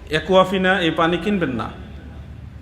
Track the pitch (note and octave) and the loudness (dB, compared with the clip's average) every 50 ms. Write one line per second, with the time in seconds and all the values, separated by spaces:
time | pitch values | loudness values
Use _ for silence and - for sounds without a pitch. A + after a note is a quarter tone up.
0 | - - D3+ D#3 - - F#3 F#3 F#3 F#3 G3+ F#3 F#3 F#3 F#3+ G3 F3 D#3+ D#3 E3+ | -8 -4 -4 -2 0 4 6 6 6 6 4 2 4 4 4 4 2 2 2 2
1 | E3 E3 F3 E3+ F3+ G#3+ G#3 F#3 E3 C3+ A#2+ A2 G#2 - - - - - - - | 2 2 2 0 0 0 0 0 0 0 -2 -4 -4 -6 -8 -12 -14 -14 -16 -16
2 | - - - - - - - - - - - - | -16 -16 -16 -16 -16 -16 -16 -16 -16 -16 -16 -16